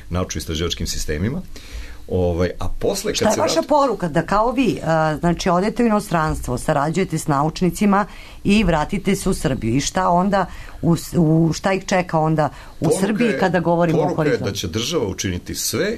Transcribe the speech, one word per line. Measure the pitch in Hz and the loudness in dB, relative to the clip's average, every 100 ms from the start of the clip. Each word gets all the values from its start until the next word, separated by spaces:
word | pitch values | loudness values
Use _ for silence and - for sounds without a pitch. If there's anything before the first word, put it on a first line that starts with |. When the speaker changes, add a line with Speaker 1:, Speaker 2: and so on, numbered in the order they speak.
| - | -6
Speaker 1:
naučno-istraživačkim | 87 92 - 80 78 85 - 80 | -4 -4 -6 -6 -4 -4 -4 -4
sistemima. | - - 76 101 165 - - - - - - - | -4 -4 -2 -2 -4 -8 -12 -12 -12 -12 -12 -4
Ovaj, | 92 90 85 90 - | 0 0 0 -2 -2
a | - | -4
posle | - 117 196 214 | -2 -2 -2 -2
kad | - | 0
Speaker 2:
Šta | 220 | 0
je | |
Speaker 1:
se | - | 2
Speaker 2:
vaša | - 330 | 0 0
Speaker 1:
vrat- | 330 | 2
Speaker 2:
poruka? | 294 277 202 175 | 2 2 0 -2
Da | 147 | 0
kao | 156 196 226 | 2 2 2
vi, | 240 240 139 | 2 0 0
a, | 160 160 156 151 | 0 2 2 2
znači, | 170 165 190 | 0 0 2
odete | 175 208 226 | 2 2 2
u | 240 | 2
inostranstvo, | 208 - 175 156 143 - 123 | 2 0 0 0 -2 -4 -4
sarađujete | - 151 147 165 185 160 | 0 0 0 0 0 -2
s | 156 | 0
naučnicima | 139 151 160 180 165 208 196 208 - - - | 2 0 0 0 2 2 2 0 -6 -18 -4
i | - 208 | 2 4
vratite | 185 156 151 - - 185 | 4 2 0 -2 0 0
se | 185 | 0
u | |
Srbiju. | 185 151 117 110 127 | 0 0 0 0 0
I | |
šta | - - 185 | 0 0 2
onda, | 175 196 196 180 - - - | 2 2 2 0 -6 -14 -2
u | - 165 | 2 2
s-, | - - | 0 2
u, | 156 160 165 | 4 6 4
šta | 160 196 | 2 0
ih | 190 190 | -2 0
čeka | 185 180 160 | 0 0 0
onda | 156 156 143 - - - | 2 2 0 -2 -16 -2
u | 165 | 0
Speaker 1:
Poruka | 180 | 2
Speaker 2:
Srbiji | 196 214 233 | 2 2 2
Speaker 1:
je, | 185 | 2
Speaker 2:
kada | 190 180 | 2 2
govorimo | 170 170 170 160 | 2 2 4 2
o | |
Speaker 1:
poruka | 147 156 | 0 0
je | 156 | 0
Speaker 2:
Horizontu? | 117 101 | 0 -2
Speaker 1:
da | |
će | 95 90 | -4 -4
država | 107 123 165 104 | -4 -2 -2 -2
učiniti | 85 101 87 - 87 | -4 -4 -4 -6 -6
sve | - 110 190 | -4 -2 -2